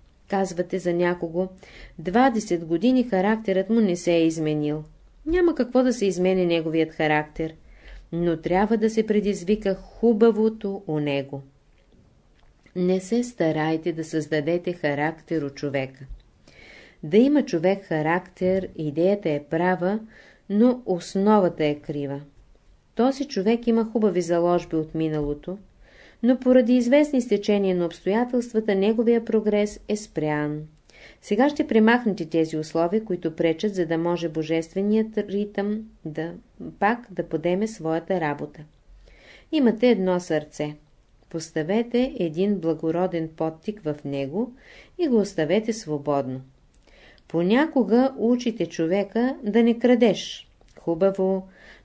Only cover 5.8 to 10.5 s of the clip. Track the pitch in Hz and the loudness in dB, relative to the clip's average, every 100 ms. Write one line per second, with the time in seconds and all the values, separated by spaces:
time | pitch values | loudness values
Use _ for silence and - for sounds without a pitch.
5.8 | 254 240 196 175 185 185 170 165 160 160 | 2 2 -2 0 2 2 2 0 0 0
6.8 | 160 - 156 151 151 - 160 160 - - | 0 0 0 0 -2 -8 -8 -10 -20 -20
7.8 | - - - 170 175 160 160 185 214 226 | -20 -20 -8 -2 -2 -2 0 0 2 2
8.8 | 220 220 220 208 196 175 170 214 196 190 | 2 0 0 0 0 -2 -2 0 0 -4
9.8 | - - 233 208 233 208 220 | -8 0 2 4 4 4 0